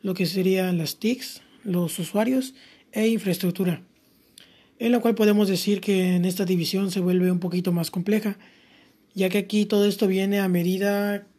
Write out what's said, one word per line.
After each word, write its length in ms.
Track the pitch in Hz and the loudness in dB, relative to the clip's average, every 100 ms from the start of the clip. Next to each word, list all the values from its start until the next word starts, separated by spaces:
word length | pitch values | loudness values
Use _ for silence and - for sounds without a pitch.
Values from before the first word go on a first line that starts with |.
lo 140 | 202 | -6
que 120 | 180 175 | -2 -2
serían 520 | 190 185 190 185 180 | 0 2 2 2 0
las 220 | 156 - | -2 -4
tics, 420 | 214 254 - - _ _ | -2 -2 -6 -16 _ _
los 340 | 214 180 170 - | -4 -2 -2 -4
usuarios 560 | 170 202 226 262 262 - - - _ | -4 -2 0 0 -2 -10 -20 -20 _
e 160 | - 220 | -2 0
infraestructura, 760 | 226 196 175 185 175 185 165 - _ _ _ _ - - _ _ _ | 0 0 -2 -2 0 -2 -2 -8 _ _ _ _ -20 -20 _ _ _
en 140 | 233 | 0
la 80 | 247 | 2
cual 160 | 233 220 | 2 2
podemos 320 | 214 208 202 | 4 4 2
decir 320 | 185 - 202 | 0 0 -2
que 340 | - 190 185 | 0 0 2
en 100 | 180 | 2
esta 200 | 180 185 | 0 0
división 480 | 185 185 160 190 196 | 0 0 0 -2 -2
se 80 | 185 | -2
vuelve 320 | 180 180 180 | 0 2 2
un 80 | 180 | 0
poquito 320 | 175 180 185 | -2 -2 -2
más 180 | 175 165 | -2 -2
compleja, 480 | - 175 214 214 202 - _ _ _ _ _ _ | -4 0 0 0 -8 -14 _ _ _ _ _ _
ya 160 | - 185 | -2 0
que 100 | 202 | 0
aquí 280 | 196 214 208 | -2 0 2
todo 200 | 208 202 | 2 2
esto 200 | 196 208 | 2 0
viene 320 | 190 196 202 | 0 0 0
a 80 | 196 | 0
medida 800 | 175 170 185 202 202 202 202 202 | 0 0 0 0 0 -2 -4 -8